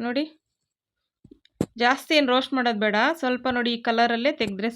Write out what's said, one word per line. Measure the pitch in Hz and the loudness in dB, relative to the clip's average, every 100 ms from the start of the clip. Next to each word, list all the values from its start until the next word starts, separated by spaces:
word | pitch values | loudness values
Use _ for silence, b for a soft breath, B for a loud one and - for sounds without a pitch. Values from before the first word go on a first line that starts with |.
ನೋಡಿ, | 240 247 311 _ _ _ _ _ _ _ _ _ - - _ - - 220 | -4 -4 -4 _ _ _ _ _ _ _ _ _ -20 -20 _ -8 -6 0
ಜಾಸ್ತಿ | 240 277 - 311 | 0 0 2 2
ಏನ್ | 262 | 4
ರೋಸ್ಟ್ | 254 262 269 | 2 0 -2
ಮಾಡೋದ್ | 240 214 | 0 0
ಬೇಡ, | 214 208 269 339 | 0 2 2 0
ಸ್ವಲ್ಪ | 254 247 254 247 | -2 -2 -2 -2
ನೋಡಿ | 240 233 | -2 -2
ಈ | 233 | -2
ಕಲರಲ್ಲೇ | 226 233 233 269 302 | 2 2 2 -2 -2
ತೆಗೆದ್ರೆ | 214 190 226 | -4 -4 -6